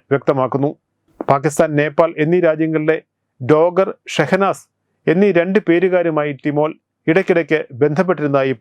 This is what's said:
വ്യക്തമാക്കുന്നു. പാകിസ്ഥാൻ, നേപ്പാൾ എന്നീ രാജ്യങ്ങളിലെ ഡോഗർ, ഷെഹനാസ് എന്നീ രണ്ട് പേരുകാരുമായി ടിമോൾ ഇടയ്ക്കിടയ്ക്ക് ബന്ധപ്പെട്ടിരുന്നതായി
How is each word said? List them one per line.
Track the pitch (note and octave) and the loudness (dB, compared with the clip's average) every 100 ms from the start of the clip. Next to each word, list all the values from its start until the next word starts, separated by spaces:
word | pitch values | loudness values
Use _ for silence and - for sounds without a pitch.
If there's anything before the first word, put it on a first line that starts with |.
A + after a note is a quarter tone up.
| - | -2
വ്യക്തമാക്കുന്നു. | C#3 - C#3 B2+ C3+ C#3+ - _ _ _ _ - | -2 0 0 0 -2 -2 -4 _ _ _ _ -2
പാകിസ്ഥാൻ, | C#3 D3 D3 D#3+ D3 | 0 0 0 0 2
നേപ്പാൾ | D3+ D3 E3 D#3+ | 0 2 0 0
എന്നീ | D3+ F3+ E3+ | 0 2 2
രാജ്യങ്ങളിലെ | D#3 D#3+ D#3+ D#3 D#3+ - _ _ _ | 0 -2 -2 -2 -2 -6 _ _ _
ഡോഗർ, | B2 D3+ E3+ F3 F#3+ - - | 0 2 2 0 -2 -6 -8
ഷെഹനാസ് | - D#3 F#3+ G3 D3 - _ _ _ - | -4 0 0 0 -2 -10 _ _ _ -2
എന്നീ | E3 G3+ E3+ | 2 2 2
രണ്ട് | F3 G3+ F#3 | 0 -2 0
പേരുകാരുമായി | E3+ F#3 F3+ E3+ D#3 D3 C3+ | 0 2 0 0 -2 -4 -6
ടിമോൾ | D3+ D3 D3+ - _ _ - | -4 -2 -4 -6 _ _ -2
ഇടയ്ക്കിടയ്ക്ക് | F3 F#3+ F3 D#3 D#3 - A#2+ | -2 2 0 0 -4 -4 -2
ബന്ധപ്പെട്ടിരുന്നതായി | D3 D3+ F#3 D#3 D3 C#3 C3+ B2 | -2 0 -2 -2 -2 0 -2 -2